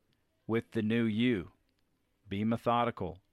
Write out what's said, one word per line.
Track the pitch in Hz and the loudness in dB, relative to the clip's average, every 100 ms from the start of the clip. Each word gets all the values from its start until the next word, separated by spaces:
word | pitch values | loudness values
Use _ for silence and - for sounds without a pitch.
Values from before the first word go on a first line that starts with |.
| _ _ _ _ - | _ _ _ _ -2
with | 113 - | -2 -2
the | 113 | -2
new | 107 117 | 0 2
you. | 113 107 123 107 80 _ _ _ _ _ _ _ 101 | 0 2 2 0 -4 _ _ _ _ _ _ _ -8
Be | 98 | -2
methodical. | 110 117 123 117 120 - 90 82 _ | 0 0 0 2 0 -2 -8 -10 _